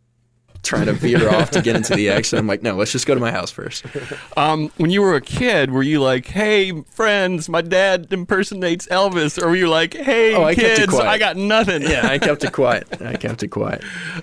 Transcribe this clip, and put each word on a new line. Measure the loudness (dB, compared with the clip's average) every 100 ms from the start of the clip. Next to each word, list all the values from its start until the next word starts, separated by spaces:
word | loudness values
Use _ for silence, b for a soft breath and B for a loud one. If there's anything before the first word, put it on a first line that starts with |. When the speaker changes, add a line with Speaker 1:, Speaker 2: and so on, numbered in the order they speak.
| _ _ _ _ _ -12
Speaker 1:
trying | -6 -2 -2
to |
veer | 0 0 2 4
off | 2 2
to | 0
get | 0 0
into | 0
the | 0 2
action. | 0 0 -2
I'm | -2
like, | -2
"No, | -2 -2
let's | -2
just | -2 0
go |
to | 0
my | 0
house | -4 -8
first." | -10 -12 -12 B -12 -12 B B -2
Speaker 2:
Um, | 0 0 -4 -2
when | 0
you | 4
were | 4
a | 2
kid, | -2 -2 0 2 2
were | 0
you | 2 2
like, | 2 0 -2
"Hey, | -2 2 2 0 -4 -10
friends, | -2 0 2 0 -2 -2
my | -2
dad | 0 2 2 0 -2
impersonates | -6 -2 -2 -2 -4 -2 -2 -2
Elvis," | 0 0 0 -2 0
or | 0
were | 2
you | 2
like, | 2 0
"Hey, | -2 0 2 4
Speaker 1:
Oh, | 4
I | 4
kept | 4 4
it | 4
Speaker 2:
kids, | 4
Speaker 1:
quiet. | 2 2
Speaker 2:
I | 2
got | 0 0
nothing"? | 2 2 2 0
Speaker 1:
Yeah, | 0 0 2
I | 0
kept | 0 0
it | -4
quiet. | 0 2 0 -4 -10
I | -8 -6
kept | -6 -6
it | -6
quiet. | -4 -4 -6 B B -10 -12